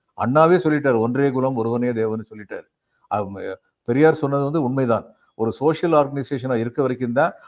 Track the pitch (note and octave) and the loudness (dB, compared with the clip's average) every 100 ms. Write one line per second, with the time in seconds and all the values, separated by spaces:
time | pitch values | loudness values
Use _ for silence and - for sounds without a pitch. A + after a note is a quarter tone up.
0 | _ - A2 D3 E3 F3+ D#3 D3+ C#3 A#2 | _ -6 2 6 6 6 2 0 2 2
1 | A#2 B2+ C#3 B2+ C3 B2 A2+ A#2+ B2 A2+ | 2 0 0 0 -2 -2 -2 -2 -2 -2
2 | A2 A2 G#2+ G#2+ G2+ F#2+ - _ _ _ | -2 -4 -10 -18 -14 -16 -16 _ _ _
3 | - G#2 G2 F#2+ F#2+ F#2+ _ _ - B2+ | -6 -6 -6 -8 -10 -12 _ _ -4 4
4 | D#3 D#3+ C#3 C#3+ C#3 D#3+ B2+ C3+ B2 G#2+ | 4 4 -2 -2 -2 -2 -2 -2 0 0
5 | - _ _ - A2+ - C#3+ D#3 E3+ D3+ | -2 _ _ -6 -4 0 -2 0 2 2
6 | C#3 C#3 B2 C3+ C3 A#2 A#2+ D3 C3 B2+ | 2 -4 -6 -6 -2 -2 -2 -2 -4 -2
7 | A#2+ B2 E3+ - | -2 0 -2 -4